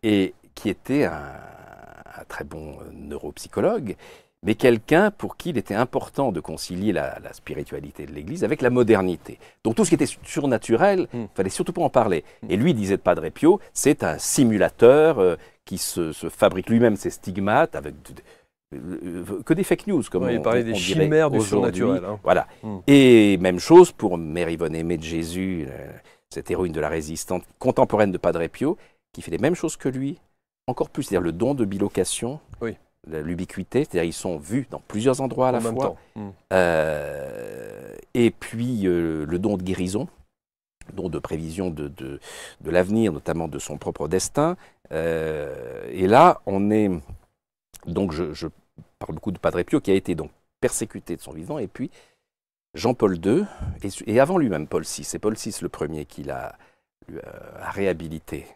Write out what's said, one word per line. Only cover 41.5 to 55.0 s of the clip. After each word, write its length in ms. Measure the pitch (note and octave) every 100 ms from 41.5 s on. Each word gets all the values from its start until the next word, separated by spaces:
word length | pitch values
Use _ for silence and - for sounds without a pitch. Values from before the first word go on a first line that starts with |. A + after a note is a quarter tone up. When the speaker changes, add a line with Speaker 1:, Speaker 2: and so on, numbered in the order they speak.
| E2 F2+
Speaker 1:
de, 180 | D2+ D2
de, 320 | C#2+ C2 C#2+ - - - -
de 100 | -
l'avenir, 400 | F2 F2+ A2 A2+
notamment 340 | D2 - E2 E2
de 120 | C#2+
son 180 | - D2
propre 300 | - E2 D2
destin. 500 | F#2 - - D#3 F3+ - _ _
Euh, 960 | D#2+ E2 D#2+ D#2+ D#2 D2 C#2 B1 A#1+ G1+
et 160 | C#2 F#2
là, 340 | A#2 F3 - -
on 260 | G2 G2+
est, 180 | G#2+ G#2 F2 - - _ _ _ _ _ - -
donc 260 | E2+ G2
je, 220 | D#2 E2+
je 140 | D#2+ D#2+ _ _ - - _
parle 160 | - D#2
beaucoup 160 | -
de 60 | F2+
Padre 220 | E2 F2
Pio, 160 | E2+ D#3
qui 120 | -
a 40 | G2
été 200 | - E2
donc 160 | D#2 _ _ _
persécuté 540 | B2 - A#2 G#2 - D#2+
de 60 |
son 100 | -
vivant, 260 | D#2+ E2+ D#3
et 80 | F#2+
puis 220 | - C3 - _ _ _ _ _ _ _
Jean-Paul 440 | - G#2 B2+ G#2+ F2+
deux, 260 | F2+ C#3 G3+ - - -
et, 60 | G2 - -
et 60 | G#2+
avant 180 | C#3 F#3
lui-même 300 | C3+ D#2+ D2+
Paul 180 | E2+ E2
six, 180 | -